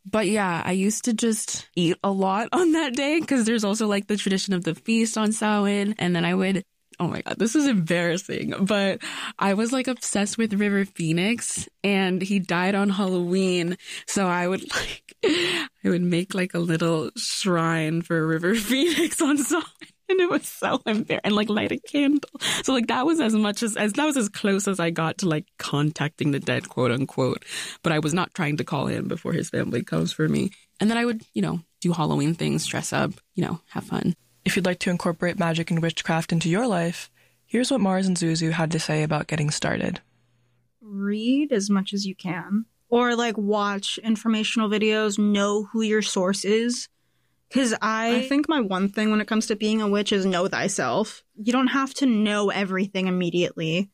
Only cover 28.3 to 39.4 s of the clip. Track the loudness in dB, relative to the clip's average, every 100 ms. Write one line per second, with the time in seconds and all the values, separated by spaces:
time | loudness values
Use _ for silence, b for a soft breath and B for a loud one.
28.3 | -2 -2 -2 -2 -2 -2 -2 -4 -4 -2
29.3 | -2 -2 -4 -2 -4 -2 -2 -2 0 0
30.3 | 0 -2 -6 B -2 0 2 0 -4 -6
31.3 | -4 -2 -2 -8 _ 0 2 2 2 0
32.3 | 0 0 -2 -2 -6 -4 -2 -2 -4 _
33.3 | -4 -4 -4 -8 -10 -6 -2 -2 -4 _
34.3 | _ -2 0 0 0 -2 0 -2 -2 -2
35.3 | 0 0 0 0 0 0 -2 -2 -2 0
36.3 | 0 2 0 2 0 0 -4 -12 _ b
37.3 | b _ 0 2 2 2 2 2 2 0
38.3 | 0 0 0 0 -2 -2 0 0 -2 -2
39.3 | -2